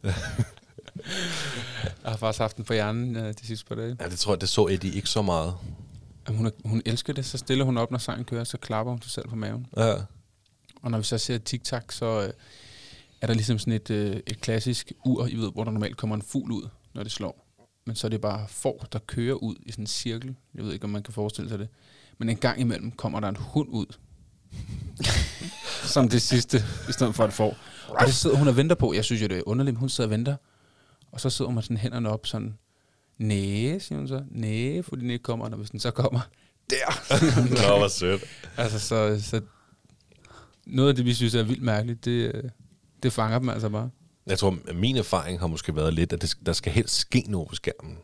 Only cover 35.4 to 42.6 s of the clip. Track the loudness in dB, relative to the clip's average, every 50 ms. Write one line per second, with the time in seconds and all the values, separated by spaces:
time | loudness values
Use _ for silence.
35.4 | -4 -6 -8 -8 -10 -10 -8 -4 -4 -2 0 2 0 2 2 0 -2 -2 _ _
36.4 | _ _ _ _ _ _ -2 0 0 0 -2 -4 2 4 6 6 8 8 6 6
37.4 | 6 6 4 6 6 8 8 8 6 4 2 0 2 2 2 2 -2 -8 -16 -18
38.4 | -18 -12 -4 -2 -2 0 0 -2 -2 0 2 4 4 4 2 0 -2 -2 -2 -2
39.4 | -4 -4 _ _ _ _ _ _ _ _ -20 _ _ _ -20 -20 _ -20 -20 -20
40.4 | -20 -20 _ _ _ -2 2 6 6 6 6 6 4 2 4 4 2 2 4 2
41.4 | 2 2 0 0 0 0 2 2 0 -2 -4 -4 -2 0 0 0 0 0 -2 -4
42.4 | -8 -8 -10 _